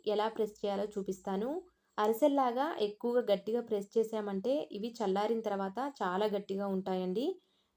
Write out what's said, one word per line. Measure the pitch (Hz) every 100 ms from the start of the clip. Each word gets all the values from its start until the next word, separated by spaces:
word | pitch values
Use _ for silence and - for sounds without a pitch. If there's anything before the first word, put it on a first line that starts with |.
| -
ఎలా | 208 214
ప్రెస్ | 220 214
చేయాలో | - 202 196 208
చూపిస్తాను. | 202 196 190 - 190 233 330 - _ _ -
అరిసెల్లాగా | 214 226 302 277 254 233 294 -
ఎక్కువగా | 208 208 240 240
గట్టిగా | 208 196 202 240
ప్రెస్ | 233 208 202
చేసామంటే | 226 220 220 208 196 214 285 -
ఇవి | 208 233
చల్లారిన | 233 208 190 214 226
తర్వాత | 220 196 196 196 285
చాలా | - 190 180 214
గట్టిగా | 202 196 196 202
ఉంటాయండి. | 190 190 185 185 185 294 370 _ _ _